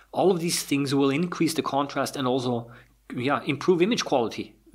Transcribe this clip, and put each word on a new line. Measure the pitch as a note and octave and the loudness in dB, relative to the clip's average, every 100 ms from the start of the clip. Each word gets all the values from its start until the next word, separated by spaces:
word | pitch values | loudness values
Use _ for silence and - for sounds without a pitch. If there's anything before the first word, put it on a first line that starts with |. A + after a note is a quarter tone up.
| _ | _
All | - E3+ | 2 2
of | F3 | 2
these | E3+ E3+ | 0 -2
things | - C#3 C#3 C#3 | 0 0 2 2
will | C#3 | 2
increase | C#3 F3+ - D#3+ | 2 -2 0 0
the | - | 0
contrast | - C#3 C#3+ C#3+ C3 D3+ | -2 -2 -2 -2 -4 -2
and | B2+ | 0
also, | C3 B2 A#2+ A#2 - - _ - C#3+ | 0 0 -2 -6 -16 -20 _ -12 -4
yeah, | B2 C3 - | -2 -2 -2
improve | C3+ - F3+ | 0 2 4
image | F#3 A#3 - | 2 0 0
quality. | C#3 A2 - - - _ | 0 0 -4 -10 -14 _